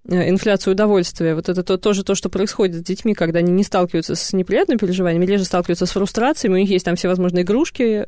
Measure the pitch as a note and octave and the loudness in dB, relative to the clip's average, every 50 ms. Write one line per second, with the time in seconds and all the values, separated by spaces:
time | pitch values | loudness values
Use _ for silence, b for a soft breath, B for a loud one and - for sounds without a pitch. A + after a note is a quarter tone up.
0 | B - F3+ F3+ D#3+ - F#3 G3 - A3 G3+ F#3+ - F#3+ F#3+ F#3+ G#3+ G#3 G#3 F#3+ | B -2 0 0 2 2 0 0 2 0 0 0 2 0 0 2 2 2 4 2
1 | E3+ - - - E3+ E3 D#3+ D#3 E3+ - F3 F#3 F3 - F#3+ F#3 - G#3+ G#3 F#3+ | 2 0 -2 -2 -2 -2 0 -2 -2 -2 -2 -2 -2 -2 -2 0 0 0 0 0
2 | F#3+ - G3 - - G3 - F#3+ G3+ A3 - - G#3 F#3 E3+ E3 E3+ - F#3 - | 0 -2 -2 -2 -2 -4 -2 -2 -2 -2 0 0 0 0 -2 -4 -6 -6 -6 -4
3 | - A3+ G#3 - F3 E3 E3 E3+ E3+ F3 F3+ F#3+ G3+ - - F#3 F3+ F3 - E3 | -2 -2 0 0 0 0 2 2 2 2 2 2 2 2 0 0 0 0 0 -2
4 | D#3+ - - - - - - F#3+ F3+ - F#3+ C4+ F#4+ - C#4 A3 G#3+ F3 F#3 F#3 | -4 -4 -4 -6 -4 -2 -2 -2 -2 0 0 0 2 2 2 0 0 0 0 0
5 | F#3 F3 E3 E3+ F3+ F#3 G3+ G3+ F#3 - - F3+ F3 - E3+ - G#3+ F3 - G3 | 0 0 2 2 2 2 2 0 0 0 0 0 0 0 0 0 -2 -2 0 -2
6 | G3 F#3+ - G#3+ A#3 C#4 D4+ - - G#3+ F#3 F#3 G3 F#3+ G3+ F#3+ - F3 E3+ F3 | -2 -2 0 0 0 0 0 0 0 2 2 2 2 2 2 0 0 0 -2 -2
7 | - F3+ F#3 F3+ F3+ F3+ F3 F3+ F3+ F#3 G#3 C4 E4+ - - - B3 A3+ G#3+ G#3 | 0 0 0 0 0 0 0 0 0 0 0 0 0 0 -2 0 0 0 0 0
8 | - | -2